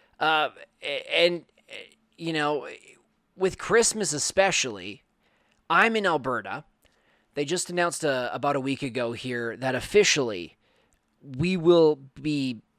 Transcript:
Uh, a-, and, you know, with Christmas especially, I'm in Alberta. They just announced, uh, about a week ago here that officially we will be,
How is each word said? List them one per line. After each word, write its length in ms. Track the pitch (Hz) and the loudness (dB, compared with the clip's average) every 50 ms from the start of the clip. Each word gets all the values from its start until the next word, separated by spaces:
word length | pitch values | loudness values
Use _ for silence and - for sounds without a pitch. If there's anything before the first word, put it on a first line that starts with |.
| _ _ _ - | _ _ _ -2
Uh, 300 | 147 156 160 151 151 120 - - - - _ _ | 0 2 2 2 0 -2 -4 -10 -20 -20 _ _
a-, 320 | - 143 143 131 - - 160 | -10 -8 -8 -8 -6 -2 2
and, 300 | 165 170 175 175 165 - _ _ _ _ - - - - - _ _ _ _ _ | 2 2 2 2 -2 -8 _ _ _ _ -20 -18 -18 -18 -20 _ _ _ _ _
you 140 | - 165 165 | -10 -8 -4
know, 380 | 160 156 147 147 151 135 - 120 110 - - - - _ _ _ _ _ _ _ _ | -2 -2 0 0 -2 -2 -6 -10 -14 -18 -20 -20 -20 _ _ _ _ _ _ _ _
with 200 | 175 190 185 - | -2 -2 -2 -2
Christmas 560 | - - - 196 233 226 - - 214 196 - 208 | -4 -2 2 2 2 4 2 0 -2 -4 -4 -4
especially, 920 | 196 - - - 190 190 190 - - - 123 104 95 90 101 98 - _ _ _ _ _ _ _ _ _ _ _ _ _ | -4 -4 -2 0 2 2 2 2 0 -2 -4 -6 -10 -12 -14 -14 -16 _ _ _ _ _ _ _ _ _ _ _ _ _
I'm 280 | - 165 175 214 233 226 | 2 4 4 4 4 2
in 100 | 220 202 | 2 2
Alberta. 600 | 185 160 143 120 131 123 110 98 98 101 143 - _ _ _ _ _ _ _ _ _ _ _ _ _ _ | 2 2 0 0 -2 -4 -4 -4 -6 -10 -10 -12 _ _ _ _ _ _ _ _ _ _ _ _ _ _
They 120 | 139 147 | -6 -4
just 240 | 139 175 175 - - | -2 -2 -4 -4 -4
announced, 340 | 175 175 175 170 - - 160 | -2 0 0 0 0 -2 -2
uh, 260 | 147 131 127 123 117 - | 0 0 0 -2 -4 -4
about 240 | 127 127 139 143 | -2 -2 0 0
a 20 | 139 | 0
week 240 | 131 139 139 - 143 | -2 -2 -4 -4 -4
ago 300 | 131 113 127 120 117 117 | -6 -4 -4 -4 -4 -4
here 420 | 110 - 123 123 120 117 117 107 | -6 -8 -6 -6 -6 -6 -6 -6
that 160 | 117 131 131 127 | -4 -4 -2 -2
officially 840 | 120 - - - 208 196 - - 156 127 117 104 87 85 - - _ _ _ _ _ _ _ _ _ _ _ _ _ - | -4 -4 2 4 6 6 6 4 2 0 -2 -4 -6 -8 -12 -14 _ _ _ _ _ _ _ _ _ _ _ _ _ -18
we 320 | 139 131 127 165 180 190 | -10 -6 -2 0 0 0
will 400 | 175 160 175 175 170 160 151 151 135 135 135 _ 131 | 4 6 6 8 8 8 6 4 2 -4 -14 _ -8
be, 400 | 135 156 151 143 135 131 120 107 - _ _ | -4 -4 -2 -2 -2 -4 -4 -8 -12 _ _